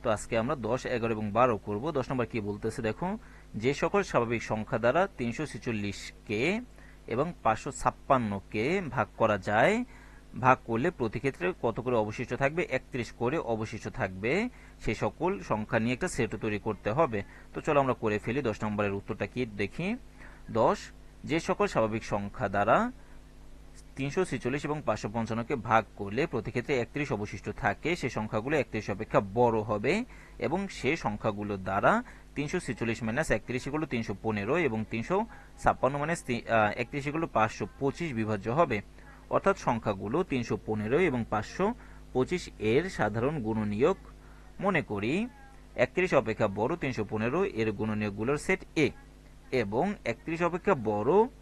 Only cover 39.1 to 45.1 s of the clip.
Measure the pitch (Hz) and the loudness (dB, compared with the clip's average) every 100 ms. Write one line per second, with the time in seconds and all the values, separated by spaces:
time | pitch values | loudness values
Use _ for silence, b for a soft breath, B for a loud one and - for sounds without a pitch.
39.1 | B B 127 - 190 - 117 113 98 98 | B B 0 2 2 0 0 0 -2 -2
40.1 | 135 185 135 113 110 - 107 107 135 180 | -2 0 -2 -2 -4 -2 -2 2 2 2
41.1 | 127 113 107 107 - 190 240 B B B | 2 0 -2 -4 0 0 0 B B B
42.1 | 127 127 180 - - 104 123 180 - 107 | 0 0 0 -6 -4 2 2 2 0 0
43.1 | 107 123 160 107 110 107 104 139 190 - | 2 0 0 -2 0 0 2 4 2 -4
44.1 | - B B B - 185 180 107 104 104 | -20 B B B -4 0 0 0 -2 0